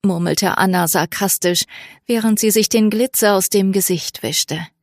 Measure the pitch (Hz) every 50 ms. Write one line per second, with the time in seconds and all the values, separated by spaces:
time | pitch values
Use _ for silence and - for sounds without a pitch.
0 | - 196 180 170 175 170 147 - 196 185 - - 190 190 185 180 170 160 - 170
1 | 160 - - - 202 190 - - 180 175 175 170 - - - - - - - -
2 | _ - 240 226 220 226 214 208 - 214 202 220 214 - - 220 214 214 214 214
3 | 247 269 - - 220 208 202 190 185 - - 202 190 190 190 196 185 - 180 160
4 | - - - - - 117 156 - - - 156 160 165 - _ _